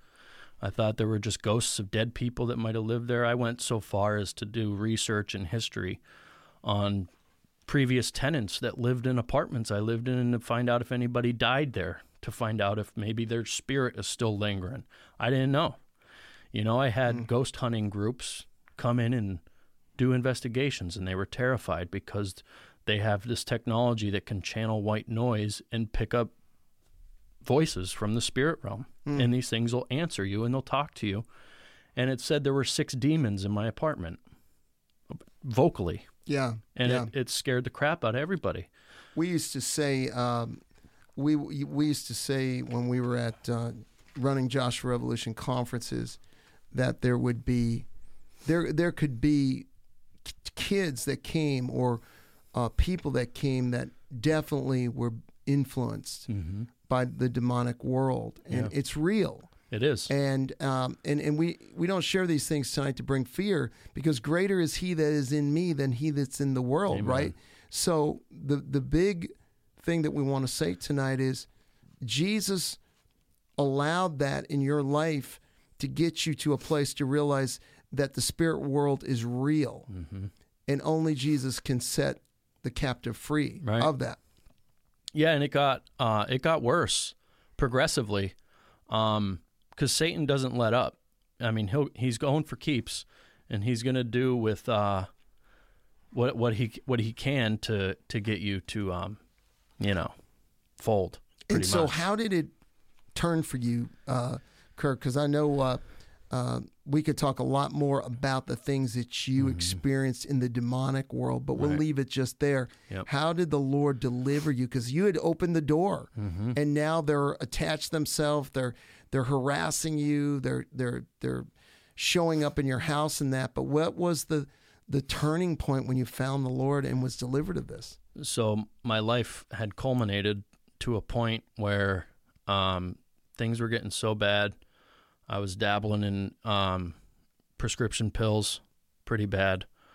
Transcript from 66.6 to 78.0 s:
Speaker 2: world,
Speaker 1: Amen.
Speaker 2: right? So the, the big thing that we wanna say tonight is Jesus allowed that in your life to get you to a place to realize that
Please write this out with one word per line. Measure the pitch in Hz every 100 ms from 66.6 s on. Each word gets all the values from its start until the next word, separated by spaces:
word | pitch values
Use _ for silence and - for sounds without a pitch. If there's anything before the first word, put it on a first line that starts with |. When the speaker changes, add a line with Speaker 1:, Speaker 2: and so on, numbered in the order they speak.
Speaker 2:
world, | 123 151 196 143
Speaker 1:
Amen. | 104
Speaker 2:
right? | 131 147 - - - -
So | - 185 160 151 - -
the, | - 135 143
the | 135 139
big | 131 156 196 175 - - _ _ _ _
thing | - 170
that | 151
we | 143
wanna | 139 135 127
say | - 117
tonight | 180 - 139 135 135
is | 131 127 - _ _ _ - -
Jesus | 120 120 190 214 196 190 - - _ _ _ _ _ _ _ -
allowed | 139 139 147 175 185 139
that | 139 139 -
in | 143
your | 139 147
life | 139 147 160 147 - - _ _ _ -
to | 139
get | 131 165 165
you | 160
to | 139 151
a | 139
place | - 151 139
to | -
realize | 135 147 147 139 131 - - - -
that | 135